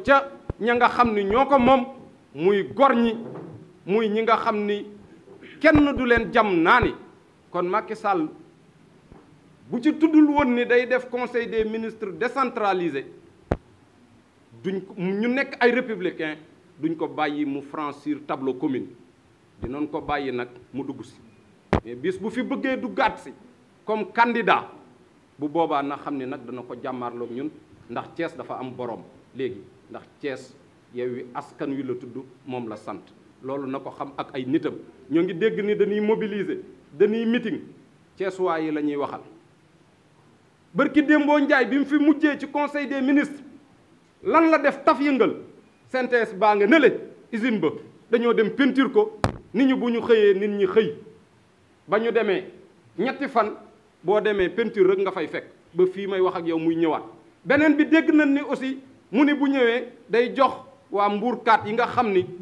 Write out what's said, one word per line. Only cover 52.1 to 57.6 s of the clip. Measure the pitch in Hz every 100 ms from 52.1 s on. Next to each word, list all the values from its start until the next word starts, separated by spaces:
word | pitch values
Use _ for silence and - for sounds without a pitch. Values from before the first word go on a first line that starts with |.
demee | 220 214 170 - - - _ _ -
ñetti | 247 262 277
fan, | 233 214 - - _ _ _
boo | 165 208
demee | 208 202 180
peinture | - 220 214 180
rek | 190
nga | 190
fay | 175 151
fekk, | 156 - - _
ba | 170 185
fii | 190 196
may | 190
wax | 185 185
ak | 170
yow | 165
muy | 160 165
ñëwaat. | 165 123 - - _ _ 170
Beneen | 277